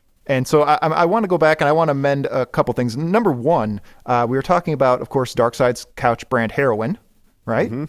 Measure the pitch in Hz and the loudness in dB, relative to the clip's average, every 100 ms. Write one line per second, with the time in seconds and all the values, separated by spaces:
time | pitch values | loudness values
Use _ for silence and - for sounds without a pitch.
0 | _ _ - 131 131 151 147 151 156 160 | _ _ -4 -2 2 2 4 2 2 2
1 | 170 220 202 175 156 156 147 160 160 139 | 2 2 0 2 2 4 2 2 2 0
2 | 139 139 135 135 123 160 143 120 123 123 | 0 0 -2 -2 -2 0 0 0 -4 -4
3 | 165 220 208 123 131 160 110 104 - - | -2 0 0 0 0 0 -2 -6 -12 -16
4 | - 123 120 131 156 175 165 139 131 127 | -2 0 0 -2 0 -2 0 0 2 2
5 | - 139 123 - 120 - 123 120 - - | -2 -4 -2 0 -2 2 -2 -2 -10 -4
6 | 123 113 - 123 110 - 139 107 117 214 | -2 -2 -2 -2 0 0 0 0 -4 -6
7 | _ _ _ _ - 113 135 120 | _ _ _ _ -4 -2 -2 -4